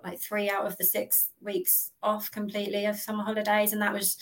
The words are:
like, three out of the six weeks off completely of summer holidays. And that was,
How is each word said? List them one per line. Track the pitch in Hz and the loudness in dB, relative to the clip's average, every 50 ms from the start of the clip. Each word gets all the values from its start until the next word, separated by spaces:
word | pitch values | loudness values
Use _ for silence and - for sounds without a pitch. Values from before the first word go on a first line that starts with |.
| - | -10
like, | 185 180 175 | -10 -8 -8
three | - - 214 208 202 202 | -6 -4 -2 0 0 0
out | 196 196 - | 0 0 -2
of | 202 185 | -2 -2
the | - 196 | 0 0
six | - - 208 208 208 - - - - - _ | 2 2 2 0 2 2 2 2 0 -2 _
weeks | - 208 202 185 185 - - - - - - _ - | -6 -4 -2 -2 0 2 2 2 0 -2 -6 _ 0
off | 214 214 214 208 - - | 0 0 0 -2 -6 -6
completely | 214 208 208 208 208 202 196 202 202 208 | -6 -6 -4 -2 -2 -2 0 0 0 2
of | 214 208 | 0 0
summer | 208 - - 214 208 208 | 0 -2 -4 -2 -2 -2
holidays. | 220 220 214 208 208 208 208 214 208 214 | 0 0 0 2 4 4 4 4 4 2
And | 208 | 2
that | 208 208 208 | 2 0 0
was, | 202 196 - - - | 0 0 0 -2 -2